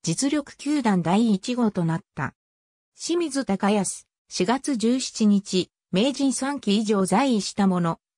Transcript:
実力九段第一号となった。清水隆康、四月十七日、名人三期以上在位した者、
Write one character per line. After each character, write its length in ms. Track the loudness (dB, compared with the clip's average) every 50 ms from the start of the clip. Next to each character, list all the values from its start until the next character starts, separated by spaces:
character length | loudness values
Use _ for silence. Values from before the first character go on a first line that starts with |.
実 280 | -6 -4 -2 -2 -2 0
力 260 | -2 -2 -4 -6 -12 -8
九 240 | -4 -2 -2 0
段 200 | 2 2 2 2
第 300 | 2 2 2 2 2 2
一 220 | 0 0 -2 -4 -2
号 160 | 0 0 0
と 140 | 0 0 -2
な 100 | -2 -2
っ 60 | -4 -6 _ _
た。 200 | -8 -8 -8 -10 _ _ _ _ _ _ _ _ _ _ _ _
清 240 | -12 -6 -2 -2 -2
水 260 | -2 -2 -2 -4 -2
隆 300 | -2 -2 0 2 2 2
康、 320 | 2 0 -2 -6 -10 -16 _ _ _ _ _
四 160 | -4 -2 0
月 320 | 0 0 0 -2 -4 -2
十 240 | 0 0 0 0 0
七 260 | -2 -6 -2 2 4
日、 440 | 4 4 4 2 0 -2 -2 -2 -2 _ _ _ _
名 220 | 0 0 0 0
人 200 | 0 0 0 0 0
三 260 | -2 -4 -6 -6 -4
期 160 | 0 0 0
以 80 | 2 2
上 220 | 2 0 0 2
在 280 | 2 2 2 2 2 2
位 60 | 0
し 140 | -2 -2 -2
た 120 | 0 2
者、 320 | 2 2 2 0 -2 -4 -6 _ _ _